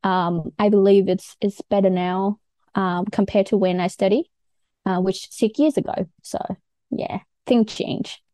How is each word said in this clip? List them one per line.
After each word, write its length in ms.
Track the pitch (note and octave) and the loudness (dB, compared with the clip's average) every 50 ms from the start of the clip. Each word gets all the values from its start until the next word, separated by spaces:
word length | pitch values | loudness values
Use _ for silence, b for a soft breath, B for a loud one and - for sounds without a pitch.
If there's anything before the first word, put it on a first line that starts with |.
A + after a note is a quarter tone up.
| - | -2
um, 480 | G3 F#3 F#3 F3 F3 F3 E3+ D#3 - - - | 0 0 0 0 0 -2 -4 -6 -8 -6 -2
I 100 | G3+ G#3 | 0 2
believe 400 | G#3 G3+ F#3+ G3 G3 G3+ F#3+ F#3 | 4 4 6 6 6 4 4 2
it's, 280 | F#3 - - - - _ | -2 -4 -4 -12 -10 _
it's 200 | - G3+ - - | -4 -4 -4 -6
better 280 | - _ - G3+ F#3+ F#3+ | -6 _ 0 2 2 2
now, 480 | F#3 F3+ F3+ F3+ F3+ F#3 F#3+ G3 G#3 _ _ _ _ _ _ _ _ | 2 0 -2 -2 -2 -2 -2 -2 -4 _ _ _ _ _ _ _ _
um, 320 | G3 F#3+ F#3 F3 F3 F3+ | -2 0 0 0 -2 -4
compared 400 | G#3 - - G3+ - - G#3 G3 | -2 0 0 0 2 2 0 2
to 100 | - - | 2 0
when 240 | G3 F#3+ F#3 F3+ F3+ | 2 2 2 0 0
I 60 | F3+ F#3 | -2 -2
studied, 380 | - - G3 F#3+ G3+ C4 E4+ _ _ _ _ _ _ _ _ _ _ _ _ | -2 0 0 2 2 0 0 _ _ _ _ _ _ _ _ _ _ _ _
uh, 120 | G3 F#3 F3+ | -2 -2 0
which 280 | F3+ G3 F#3+ - - - | 0 -2 -2 -4 -10 -16
six 280 | - - - G#3+ A3 - | -4 -2 -2 -2 2 2
years 180 | D4 D#4 C#4 | 2 2 2
ago. 300 | - - - - - F#3 - _ _ | 0 -4 -2 -4 -6 -6 -8 _ _
So, 160 | _ - - - - - G3 _ _ _ _ _ _ _ | _ -10 -10 -8 -6 -8 -10 _ _ _ _ _ _ _
yeah, 300 | - - - - - F#3+ _ _ _ _ _ | -8 -8 -6 -8 -8 -10 _ _ _ _ _
things 260 | - B3 A#3+ A3 G#3+ - | 0 2 2 2 0 -2
change. 480 | - - - - - - - - - _ _ | -8 -6 -6 -6 -6 -8 -10 -12 -18 _ _